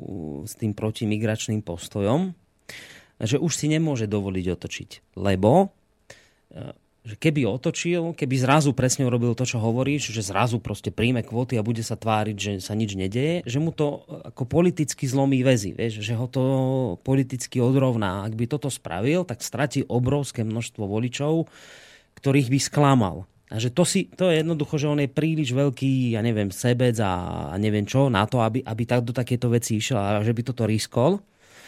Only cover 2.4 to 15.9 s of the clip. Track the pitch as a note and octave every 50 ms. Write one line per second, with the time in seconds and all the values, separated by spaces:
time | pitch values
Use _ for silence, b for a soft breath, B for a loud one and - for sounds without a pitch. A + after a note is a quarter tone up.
2.4 | _ _ _ _ B B B B B B B B B B B B A#2 G#2 C#3+ C#3+
3.4 | E3 D#3 - - D3 D3+ D#3 D#3+ E3 D#3 C#3 A2+ A2 G2+ G#2+ G#2 G2 G2 F#2 F#2+
4.4 | F2 F#2 F2 - - - - - G2 - - - _ _ - F#2+ F#2+ G2+ F#2+ F#2
5.4 | G2 A2 C#3+ F#3+ G3 F#3+ _ _ _ _ _ _ _ B B B B B B B
6.4 | B _ - D#2 - - - _ _ _ _ _ - A2 G#2 - - D#3+ D3 D3+
7.4 | A#2+ G2 A2+ A#2 - E3 - - - E3+ F3 E3+ E3 E3+ D#3+ - D3+ C3 C3+ B2+
8.4 | B2+ B2+ C#3+ D#3+ C3+ C#3+ A#2+ - B2+ B2+ - - C3 A#2+ B2 A#2+ A#2 A#2+ A2+ -
9.4 | B2+ - - A2+ A2 A2+ A2+ B2+ C3 C#3 D3 C#3 G#2+ A2 G#2+ A2+ G2 F#2+ F#2+ G2
10.4 | B2 A#2+ B2 A2 - - G2+ - - G2 - - A2+ A#2+ B2+ A#2 A#2 - A2 A#2+
11.4 | C3 B2 B2 A2 G#2 A#2 A2+ A#2 A2+ - A2 - - A2 G#2+ G#2+ G#2+ A2 G#2+ G2
12.4 | G2+ G#2 G2+ F#2+ - - G#2 A2 A2+ G2+ G2 F#2+ F#2+ F#2+ G#2 B2 C#3+ D#3+ F3 F3
13.4 | - A#2+ A#2 C#3+ D#3+ E3 D#3+ - D3 D3 C#3+ - - - - - - - - -
14.4 | C3 - C#3+ E3 F3+ F3 - - D3 - - - C#3 B2+ B2 C#3 C3+ C#3 C3+ B2+
15.4 | B2 C3+ B2+ A2 G2+ F2+ - - A2+ A#2